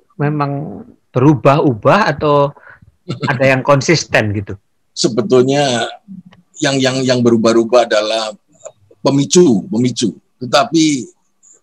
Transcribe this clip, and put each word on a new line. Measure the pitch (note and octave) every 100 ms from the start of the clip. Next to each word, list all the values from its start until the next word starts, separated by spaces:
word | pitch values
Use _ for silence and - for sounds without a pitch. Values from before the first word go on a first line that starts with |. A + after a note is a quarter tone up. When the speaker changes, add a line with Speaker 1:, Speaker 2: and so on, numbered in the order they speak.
| _ -
Speaker 1:
memang | C#3+ D3+ C#3+ C#3+ E3 G3 - _ _ B2+
berubah-ubah | C#3 C#3 C3+ C#3+ D#3+ A2 C3+ F#3 G3
atau | D3 D3+ C#3+ C#3 - - - _ _ -
Speaker 2:
<laughs> | A#2+ C3+
Speaker 1:
ada | C3 C3+
yang | C3 B2
konsisten | C#3 C3 D#3 - C#3 G#2+ G2+
gitu? | G2+ G2 _ _ _
Speaker 2:
Sebetulnya | - E3 A2 G2+ B2+ C3 C#3+ C#3+ A#2 - - - - - - _ -
yang, | D3 C#3
yang, | C3 C3
yang | C3 B2 A#2+
berubah-ubah | A#2 A2+ A2+ A2+ A#2+ A2+
adalah | G#2+ G#2+ A2+ A2 G#2 _ _ - - _ _
pemicu, | C#3+ C#3 C#3 F3+ F3 G2+ -
pemicu. | G#2+ B2+ B2 G#2+ - _ _
Tetapi | B2 D3 C#3 D#3+ D#3 C#3 G#2 _ _ _ _ _